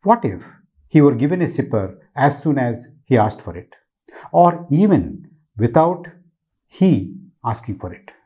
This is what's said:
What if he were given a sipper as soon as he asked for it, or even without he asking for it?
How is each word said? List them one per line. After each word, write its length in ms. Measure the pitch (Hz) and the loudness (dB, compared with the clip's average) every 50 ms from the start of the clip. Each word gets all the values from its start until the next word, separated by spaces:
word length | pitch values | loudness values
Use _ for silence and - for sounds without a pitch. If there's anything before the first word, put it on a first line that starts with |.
What 220 | - 190 226 233 - | 2 0 0 0 0
if 220 | 117 98 85 - - - _ _ _ _ _ _ _ | -8 -8 -8 -16 -20 -20 _ _ _ _ _ _ _
he 140 | - 156 | 4 6
were 140 | 147 143 123 | 6 6 4
given 260 | 113 131 143 170 180 | 2 -2 -2 0 -2
a 40 | 170 | -2
sipper 500 | 147 - - - - - 107 95 95 - - _ _ _ | -4 -2 -6 -6 -4 -4 -6 -6 -6 -12 -18 _ _ _
as 260 | - 131 147 - - | 0 0 0 0 0
soon 180 | - 160 143 135 | -2 -2 -2 0
as 340 | 123 120 117 117 - - - _ _ | -2 -4 -4 -8 -10 -16 -20 _ _
he 140 | _ 131 113 | _ 2 2
asked 240 | 104 107 - - | 2 0 -2 -8
for 120 | - 90 82 | -16 -16 -16
it, 180 | 87 - _ - _ _ _ _ _ _ _ - - - - | -16 -18 _ -20 _ _ _ _ _ _ _ -20 -20 -18 -2
or 340 | - 170 175 175 175 165 - - | 4 4 4 4 2 -2 -6 -2
even 580 | 135 160 208 208 180 - 85 73 - - - - _ _ _ _ _ 107 | 0 2 2 2 2 0 0 -4 -12 -16 -20 -20 _ _ _ _ _ -2
without 480 | 110 120 - 160 160 170 180 175 - - - _ _ _ _ _ _ _ _ _ _ _ | -2 2 2 2 2 2 0 -6 -10 -20 -20 _ _ _ _ _ _ _ _ _ _ _
he 480 | - - 190 190 - - - - - - - - _ _ - | -2 0 2 2 2 2 -2 -8 -14 -18 -20 -20 _ _ -8
asking 360 | 117 113 - - - 98 - | -8 -8 -6 -8 -12 -12 -10
for 120 | - 90 | -12 -14
it? 200 | 87 - _ - _ _ _ | -14 -16 _ -20 _ _ _